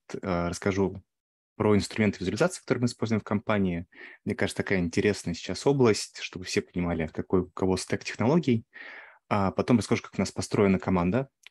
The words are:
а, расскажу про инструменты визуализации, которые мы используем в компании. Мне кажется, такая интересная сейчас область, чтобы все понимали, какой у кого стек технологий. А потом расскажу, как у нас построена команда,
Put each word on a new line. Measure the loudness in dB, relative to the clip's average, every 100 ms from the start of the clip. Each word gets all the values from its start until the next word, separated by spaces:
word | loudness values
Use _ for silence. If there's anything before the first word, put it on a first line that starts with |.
| -10 -8
а, | -2 -2 -2
расскажу | -2 -2 0 0 -4 -16 _ _ _ _ 0
про | 4 4
инструменты | 2 0 0 0
визуализации, | -2 0 0 0
которые | -4 0
мы | 0
используем | -2 -2 -2
в |
компании. | 0 -2 0 0 2 -2 -6 -14 -20 -10
Мне | -6
кажется, | -2 -2 -2
такая | 0 0
интересная | 0 2 2 0 -4
сейчас | -6 -6 -2 2
область, | 4 4 4 -2 -12
чтобы | -12 -12
все | -6 -4
понимали, | -4 -2 -2 -2 -4
какой | -6 0 0
у | 0
кого | 0 0 0
стек | -2 -6
технологий. | -6 -2 2 2 2 0 -2 -16 -18 -18 -20 -16 -2
А | 0 0
потом | 0 2 2
расскажу, | 2 -2
как | -2 -4
у |
нас | -4
построена | -4 -2 2 4 2
команда, | 2 0 2 0 -2 _ -14